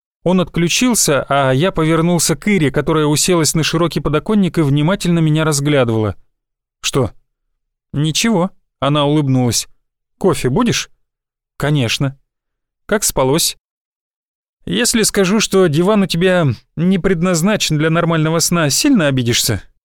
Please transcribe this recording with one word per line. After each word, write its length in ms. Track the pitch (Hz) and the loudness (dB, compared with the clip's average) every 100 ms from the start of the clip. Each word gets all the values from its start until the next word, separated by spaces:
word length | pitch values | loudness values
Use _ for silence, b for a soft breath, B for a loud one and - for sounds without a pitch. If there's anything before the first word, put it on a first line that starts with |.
| _ _ | _ _
Он 180 | 170 185 | 0 0
отключился, 840 | 175 165 170 - 254 214 - 135 - | 0 -2 -2 0 0 0 0 0 0
а 240 | 139 131 | 0 2
я 180 | 131 185 | 2 0
повернулся 640 | - 156 165 170 170 - 156 | 0 0 2 2 0 0 -2
к 120 | 208 | 0
Ире, 220 | 196 143 | 0 0
которая 360 | 151 143 160 151 | 0 0 0 0
уселась 480 | 151 - 175 147 | 0 0 0 0
на 80 | 160 | -2
широкий 380 | 147 165 170 165 | -2 -2 -2 -2
подоконник 580 | - 151 - 214 180 165 | -2 -2 0 0 0 0
и 40 | |
внимательно 580 | 147 143 151 196 175 170 | 0 2 0 0 0 0
меня 240 | 156 151 | 2 0
разглядывала. 720 | 156 139 143 147 117 110 107 - - _ _ _ _ _ | 0 -2 0 0 2 0 -2 -6 -14 _ _ _ _ _
«Что?» 320 | - 135 127 - _ _ _ _ _ _ _ | -4 -2 -2 -6 _ _ _ _ _ _ _
«Ничего», 580 | 135 156 - 233 202 185 - _ _ | -4 -2 0 0 0 -2 -6 _ _
она 260 | 135 147 143 | -2 0 2
улыбнулась. 600 | 151 139 127 123 107 - - _ _ _ - | 0 2 2 0 -2 -6 -14 _ _ _ -4
«Кофе 300 | 190 156 131 | 0 0 0
будешь?» 420 | 147 240 143 - _ _ _ _ _ _ - | 0 0 -2 -6 _ _ _ _ _ _ -6
«Конечно». 600 | 147 151 117 - 139 139 _ _ _ _ _ _ - | -2 0 0 -2 -4 -6 _ _ _ _ _ _ -4
«Как 180 | 214 | -2
спалось?» 520 | - 147 131 156 - - _ _ _ _ _ _ _ _ _ _ | -2 0 0 0 -2 -6 _ _ _ _ _ _ _ _ _ _
«Если 380 | - 180 240 226 | -6 -4 -2 -2
скажу, 360 | 196 208 180 214 | -2 0 0 0
что 260 | - 190 180 | 0 2 2
диван 340 | 143 180 214 | 2 2 2
у 40 | 190 | 0
тебя 400 | 165 185 180 151 110 _ - | 0 0 2 0 -2 _ -4
не 220 | 170 190 | 0 0
предназначен 800 | 185 185 185 170 190 208 - 156 | 0 0 0 0 0 0 0 0
для 120 | 160 | 0
нормального 500 | 165 170 165 156 165 | 0 0 0 0 0
сна, 280 | - 175 151 | 0 0 0
сильно 380 | - 294 247 147 | 0 2 2 2
обидишься?» 560 | 131 117 113 - 101 - _ | 0 0 0 -2 -4 -8 _